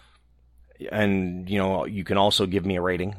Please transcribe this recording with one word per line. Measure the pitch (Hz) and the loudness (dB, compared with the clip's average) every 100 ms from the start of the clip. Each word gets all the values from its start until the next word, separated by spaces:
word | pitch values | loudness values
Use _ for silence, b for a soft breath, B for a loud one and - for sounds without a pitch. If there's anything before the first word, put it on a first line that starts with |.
| b b _ _ _ - - - - | b b _ _ _ -20 -20 -16 -6
And, | 104 104 95 92 90 92 | 0 2 2 0 -4 -4
you | 101 | 0
know, | 95 92 | 2 0
you | 69 101 | -2 -6
can | 85 98 | 0 2
also | 101 - 98 | 4 4 0
give | 95 | 0
me | 92 90 | 0 0
a | |
rating, | 90 90 90 | 0 0 -4